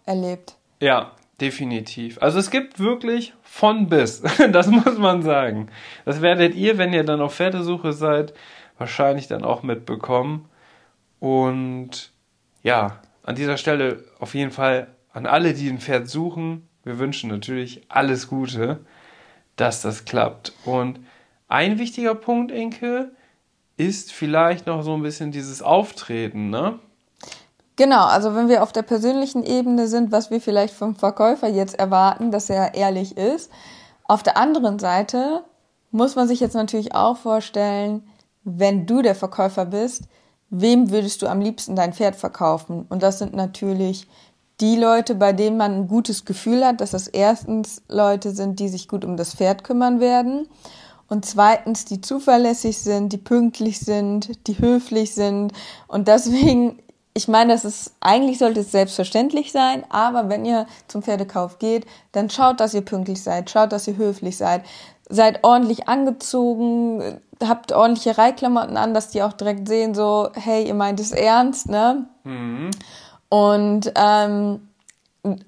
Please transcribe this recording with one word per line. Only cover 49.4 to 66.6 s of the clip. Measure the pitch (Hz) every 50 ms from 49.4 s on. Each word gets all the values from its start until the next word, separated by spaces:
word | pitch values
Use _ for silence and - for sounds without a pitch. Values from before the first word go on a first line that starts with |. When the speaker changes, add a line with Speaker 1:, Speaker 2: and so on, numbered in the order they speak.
| 190 185 196 196
Speaker 1:
kümmern | - - 247 240 247 247 247 233
werden. | 247 247 247 247 240 247 269 285 311 - _ _ - - - - - - - _ _ -
Und | 208 208 202
zweitens, | - - 202 208 214 226 214 - 220 226 - -
die | - 202 190
zuverlässig | - - 269 277 269 277 247 240 240 233 240 - - 220 214 -
sind, | - 208 202 202 202 196
die | 208 196
pünktlich | 196 - 240 240 233 233 - - 220 220 202 -
sind, | - 214 208 208 202 202 208 208 - - 226 - - -
die | 202 -
höflich | - 240 247 247 247 - 220 220 214 208 -
sind. | 208 202 202 202 202 208 208 202 - - - - - -
Und | - - 202 190 214
deswegen, | 214 220 - 233 247 262 269 262 254 240 240 233 - - - _ - _ _ _ -
ich | 214 - 226
meine, | 220 220 233 240
das | 226 220 214
ist, | 208 - - - - _ -
eigentlich | - 185 208 254 277 269 254 247
sollte | 254 226 226 214
es | 202 202
selbstverständlich | - 196 190 190 - - 220 190 - 220 254 294 302 294 294 -
sein, | - 269 262 262 269 262 - -
aber | - 208 226 247 247 240 214 190
wenn | 208 214 220
ihr | 233 240 226 226 233 - - _
zum | - - 208
Pferdekauf | 202 226 208 196 196 196 - 185 180 175 175 -
geht, | 220 220 226 226 220 - - - _ _
dann | - 202 208 208
schaut, | - 269 269 254 254 247
dass | 220 214 220
ihr | 202
pünktlich | 196 - 208 190 185 196 190 190
seid, | - 190 175 175 180 -
schaut, | - 220 220 214
dass | 214 208 196 214
ihr | 202
höflich | 196 214 202 196 196 190 180 185
seid, | - 202 175 175 175 180 - - - - - - _ _ -
seid | 190 214 220 220 220 - -
ordentlich | 240 240 247 247 220 233 - - -
angezogen, | 247 277 277 262 240 269 - - - 254 240 240 233 220